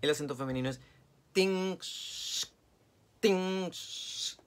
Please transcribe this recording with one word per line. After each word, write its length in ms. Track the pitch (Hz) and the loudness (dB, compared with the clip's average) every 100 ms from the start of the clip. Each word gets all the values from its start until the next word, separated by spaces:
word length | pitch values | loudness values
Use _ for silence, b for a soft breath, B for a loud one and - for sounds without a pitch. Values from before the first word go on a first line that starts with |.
El 80 | 143 | 2
acento 240 | 147 147 | 2 0
femenino 340 | 127 135 131 131 | -4 -2 0 -2
es 120 | 131 b b b _ _ | -4 b b b _ _
ting, 460 | - 190 190 185 185 | 4 4 4 0 -2
sh, 640 | - - - - - - - _ _ _ _ _ _ _ | -6 -8 -8 -8 -4 -4 -4 _ _ _ _ _ _ _
ting, 500 | 226 190 185 190 185 | 4 4 2 0 -2
sh. 680 | - - - - - - - | -6 -10 -10 -10 -6 -6 -8